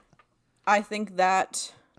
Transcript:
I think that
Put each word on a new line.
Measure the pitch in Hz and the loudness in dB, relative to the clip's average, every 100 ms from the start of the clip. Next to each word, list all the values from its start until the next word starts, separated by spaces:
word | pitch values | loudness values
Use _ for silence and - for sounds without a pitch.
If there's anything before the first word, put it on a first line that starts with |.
| _ _ _ _ _ _ - | _ _ _ _ _ _ 0
I | 208 | 0
think | 208 208 202 185 | 0 -6 -4 0
that | 185 190 - - - - _ | 2 2 0 -6 -12 -16 _